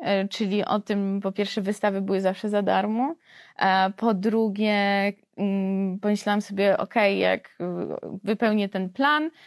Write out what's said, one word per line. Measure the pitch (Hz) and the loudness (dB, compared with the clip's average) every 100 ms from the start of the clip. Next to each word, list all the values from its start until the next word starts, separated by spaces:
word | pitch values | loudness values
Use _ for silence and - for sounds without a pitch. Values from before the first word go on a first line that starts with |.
e, | - 196 196 | 0 0 0
czyli | - 202 208 | -2 -2 0
o | - 208 | 0 -2
tym, | - 202 196 196 | 0 -2 0 -2
po | 196 | -2
pierwsze, | 196 202 220 | -2 -4 -2
wystawy | 190 208 208 196 | -4 0 0 0
były | 190 190 | 0 0
zawsze | 190 190 214 | 0 -2 -2
za | 208 | 0
darmo, | 196 190 208 220 277 330 _ - - - | 2 2 2 0 -2 -4 _ -20 -18 -2
a | 190 190 190 190 | 2 4 2 2
po | 226 | 0
drugie, | 190 214 226 220 202 214 208 202 196 202 202 _ - | 2 2 2 0 0 0 2 2 2 0 -4 _ -4
mm, | 202 196 190 196 196 196 | -2 0 0 0 -2 -2
pomyślałam | 208 208 208 208 | 0 0 0 -2
sobie, | 208 196 202 - | -2 0 2 2
„Okej, | 185 226 202 196 | 0 2 2 4
jak, | 185 190 - - | 2 0 -4 -8
y, | 180 175 - - - 196 | -6 -4 -6 -6 -10 -8
wypełnię | 202 214 226 214 202 | -6 0 0 0 -2
ten | 190 185 | -4 -6
plan, | 214 285 302 320 _ | 0 2 2 -2 _